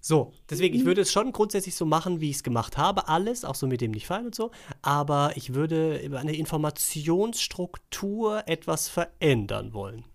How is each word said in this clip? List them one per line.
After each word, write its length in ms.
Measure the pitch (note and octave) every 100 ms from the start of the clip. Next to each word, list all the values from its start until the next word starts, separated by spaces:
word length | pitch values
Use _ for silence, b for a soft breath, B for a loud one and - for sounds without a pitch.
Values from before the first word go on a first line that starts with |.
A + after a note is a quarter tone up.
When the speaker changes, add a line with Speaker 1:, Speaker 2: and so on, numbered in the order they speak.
Speaker 1:
So, 320 | - D#3 A#2+ - -
deswegen, 260 | D3+ F3+ D#3+
ich 60 |
Speaker 2:
Mhm. 40 | E3
Speaker 1:
würde 140 | F3+
es 100 | F3+
schon 220 | - A#3+
grundsätzlich 420 | - G#3+ G#3 F#3
so 100 | -
machen, 360 | D#3+ D#3 F3+ F3
wie 100 | D#3
ich's 140 | C#3
gemacht 340 | - A#2 A2+ -
habe. 300 | E3 G3 -
Alles, 360 | D#3+ G3+ A#3+
auch 120 | E3 C#3+
so 100 | C3+
mit 140 | B2
dem 100 | A#2+
nicht 160 | A2 -
fallen 200 | F#3 A#3+
und 100 | -
so. 160 | A3+ B B C#3+
Aber 520 | - C#3+ D3 C#3+ D3
ich 180 | C#3+ -
würde 460 | C3 D#3 D#3+ D#3+ D3
über 200 | - C#3
eine 160 | D3+ D3+
Informationsstruktur 2000 | D#3 D#3+ D3+ - - D#3 D3+ E3+ A3 A#3 - - F3+ - _ - G3 G#3 A3 G#3+ -
etwas 400 | E3 - D#3+ -
verändern 840 | - E3+ - D#3+ B2+ G#2 G#2+ G#2
wollen. 320 | G#2+ G2 A2 A2+